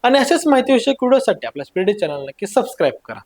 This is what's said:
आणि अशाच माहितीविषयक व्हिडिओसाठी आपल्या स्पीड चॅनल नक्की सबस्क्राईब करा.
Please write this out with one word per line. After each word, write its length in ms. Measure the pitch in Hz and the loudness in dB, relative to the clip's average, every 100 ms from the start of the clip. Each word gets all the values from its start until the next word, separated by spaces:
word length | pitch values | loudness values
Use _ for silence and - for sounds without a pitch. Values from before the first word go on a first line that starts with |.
आणि 160 | 247 277 | 2 2
अशाच 280 | 269 339 311 | 2 0 4
माहितीविषयक 560 | 269 254 262 254 269 | 2 4 0 2 -2
व्हिडिओसाठी 440 | 247 262 262 170 117 | 2 2 2 -4 -6
आपल्या 180 | 143 139 | -12 -8
स्पीड 320 | 185 190 208 | -2 -2 0
चॅनल 240 | 170 143 | -4 -6
नक्की 260 | 139 - 202 | -10 -10 -4
सबस्क्राईब 460 | - 220 - 147 - - | -2 -2 -2 -2 -2 -16
करा. 140 | 110 | -16